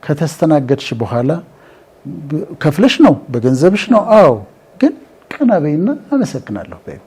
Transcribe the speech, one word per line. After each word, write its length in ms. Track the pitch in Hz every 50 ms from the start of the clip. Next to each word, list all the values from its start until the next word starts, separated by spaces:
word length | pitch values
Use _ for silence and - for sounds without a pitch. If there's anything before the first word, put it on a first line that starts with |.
| -
ከተስተናገድሽ 840 | - 151 143 165 147 - - 175 160 156 147 131 123 139 135 - - 131
በኋላ 360 | 113 117 101 120 120 120 135 160 175 170 - _ _ _ _ _ _ _ _ _ _ _ 143 175 170
ብ-፣ 220 | 151 143 156 156 - - 160 -
ከፍለሽ 360 | - 156 147 165 214 269 - -
ነው፣ 140 | 320 233 143 - - -
በገንዘብሽ 540 | 123 120 113 127 131 127 151 185 196 208 - -
ነው። 120 | 247 214 190 233
አዎ፣ 200 | 214 220 190 151 120 107 98 - _ _ _ _ _ -
ግን 140 | - 302 - - - _ _ _ _ _
ቀና 220 | - - 294 240 220 175
በይና 300 | 147 151 147 156 180 226 294 302 -
"አመሰግናለሁ" 720 | - 285 277 226 - - 127 - - 107 95 85 - - -
በይው። 220 | _ - 71 - -